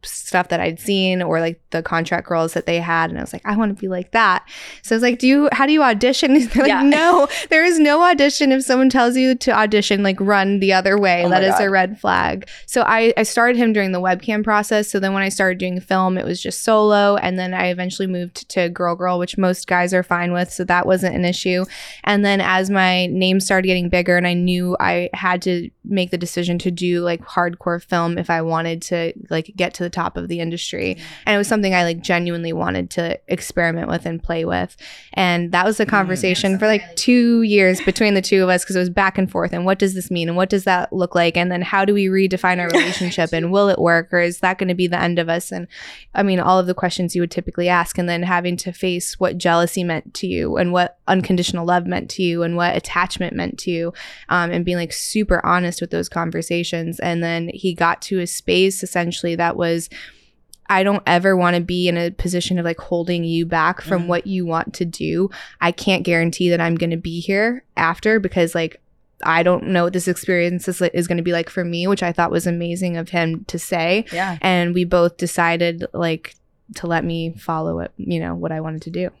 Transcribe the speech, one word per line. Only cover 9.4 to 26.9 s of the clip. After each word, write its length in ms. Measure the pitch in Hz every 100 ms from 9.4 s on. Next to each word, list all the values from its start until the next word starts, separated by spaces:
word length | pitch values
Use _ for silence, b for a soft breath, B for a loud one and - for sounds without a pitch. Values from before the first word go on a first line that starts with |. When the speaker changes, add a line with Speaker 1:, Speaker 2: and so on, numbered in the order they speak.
| -
Speaker 1:
audition, 540 | 214 214 208 - 202
like, 160 | 202 190
run 400 | 196 202 190 202
the 120 | 190
other 240 | 190 190 202
way. 280 | 190 175
Speaker 2:
Oh 60 | 175
Speaker 1:
That 120 | 185
Speaker 2:
my 60 | 190
Speaker 1:
is 60 | -
a 80 |
Speaker 2:
God. 60 | 202
Speaker 1:
red 260 | 190 185 208
flag." 480 | 208 180 - 190 - B B
So 160 | 247
I, 300 | 226 226 226 233
I 80 |
started 320 | 220 - 240 240
him 160 | 233
during 180 | 208 196
the 100 | 180
webcam 440 | 185 185 - 214
process. 240 | 208 208 208 214 208
So 100 | 202
then 140 | 190
when 80 | 196
I 80 | 196
started 260 | 196 190 185
doing 220 | 180 180
film, 380 | 180 190 185 185
it 80 | -
was 160 | 180
just 200 | - -
solo, 540 | - 214 214 208 202 202
and 220 | - 185
then 160 | 180
I 140 | 185 180
eventually 380 | 180 185 - 190
moved 420 | 180 175 - -
to 180 | - 175
Girl 260 | 175 175 170
Girl, 220 | 180 180
which 200 | 180 -
most 280 | 185 180 -
guys 280 | 180 180
are 80 | 185
fine 280 | 180 175 175
with, 200 | 175 175
so 100 | -
that 220 | 185 180 -
wasn't 300 | 185 185 -
an 80 |
issue. 400 | 175 180 185 180 185 B B B
And 180 | - 202
then 160 | 202 196
as 260 | 185 185 190
my 360 | 196 185 185 180
name 340 | 185 185 190
started 260 | 190 190 185
getting 220 | 185 175
bigger, 280 | 180 180 175
and 80 | 180
I 80 |
knew 420 | 175 180 180 180 180
I 300 | 180 175 180
had 260 | - 185 180
to 280 | 185 175 175 _ -
make 240 | 196 180
the 80 | 175
decision 400 | 175 - 175 175
to 120 | 185
do, 300 | 175 180